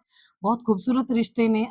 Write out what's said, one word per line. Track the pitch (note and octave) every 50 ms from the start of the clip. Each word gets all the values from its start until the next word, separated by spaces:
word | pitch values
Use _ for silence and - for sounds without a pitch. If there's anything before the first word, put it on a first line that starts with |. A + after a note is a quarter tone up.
| _ _ _ _ _ _ _ _ F3+
ਬਹੁਤ | G3+ A#3+ A#3 -
ਖੂਬਸੂਰਤ | - G#3+ F#3+ - B3+ B3 C4 B3 -
ਰਿਸ਼ਤੇ | B3 A#3 A3+ - - - A#3 A3
ਨੇ, | A3 G#3+ A3+ A#3+